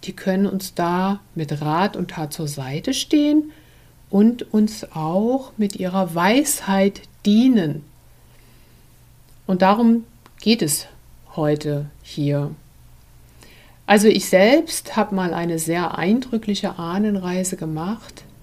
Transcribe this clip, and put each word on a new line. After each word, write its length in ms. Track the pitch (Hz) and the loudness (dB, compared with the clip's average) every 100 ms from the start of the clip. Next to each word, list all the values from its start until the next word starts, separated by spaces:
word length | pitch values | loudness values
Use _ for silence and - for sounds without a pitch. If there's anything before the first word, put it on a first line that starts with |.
die 80 | - | -14
können 340 | - 196 190 196 | -8 -2 0 0
uns 280 | 190 190 | -2 -6
da 460 | - 170 180 190 202 - | -4 -2 0 -2 -4 -8
mit 260 | 165 147 147 | -10 -6 -4
Rat 360 | 151 160 208 - | -2 0 0 -2
und 160 | 180 | -8
Tat 200 | - 151 | -8 -8
zur 160 | - 151 | -6 -8
Seite 460 | 143 131 147 262 | -8 -8 -6 -4
stehen 560 | 262 - 302 294 302 302 - - - - _ - | -4 0 2 4 2 0 -8 -20 -20 -20 _ -2
und 460 | 196 220 240 - | 4 4 2 -2
uns 320 | 214 214 - - | 0 0 -2 -12
auch 580 | 160 156 185 226 262 262 - | -6 -2 0 0 -2 -4 -4
mit 180 | 208 - | -4 -4
ihrer 380 | 185 190 180 | -4 -2 -2
Weisheit 880 | 165 180 247 277 - - 196 196 - - - 208 | 0 2 2 0 -4 -2 2 0 -2 -12 -4 2
dienen. 560 | 214 262 226 156 147 147 _ - - - - - - _ - _ - - - - - - | 4 6 4 0 -4 -12 _ -20 -20 -20 -20 -20 -20 _ -20 _ -20 -20 -20 -20 -12 -4
Und 140 | 185 | 2
darum 420 | 190 220 233 233 226 - - - | 4 6 4 2 -2 -18 -20 -4
geht 180 | 208 226 | 0 0
es 260 | 156 - - - - - - | 0 -4 -8 -20 -20 -20 -12
heute 520 | - 151 147 151 147 147 - | -4 -2 -2 -4 -6 -8 -14
hier. 480 | - - 143 143 147 156 - - - - _ - - - - - - - - | -12 -6 -2 -2 -4 -10 -20 -20 -20 -20 _ -20 -20 -20 -20 -20 -20 -6 2
Also 200 | 208 220 | 6 6
ich 200 | 196 - | 4 4
selbst 680 | 185 208 302 320 - - | 4 6 4 2 -6 -6
habe 200 | - 208 | -4 -2
mal 180 | 190 180 | -2 -2
eine 260 | 170 170 165 | -2 -2 -2
sehr 380 | 160 170 175 - | -2 -2 -4 -2
eindrückliche 800 | 196 240 - 226 214 196 190 - | 0 0 -2 -6 -4 -4 -4 -6
Ahnenreise 800 | 170 190 214 202 180 185 185 185 | -6 -2 -2 -2 -4 -4 -4 -6
gemacht. 680 | 160 156 180 226 - - - - | -6 -6 -6 -8 -12 -20 -20 -20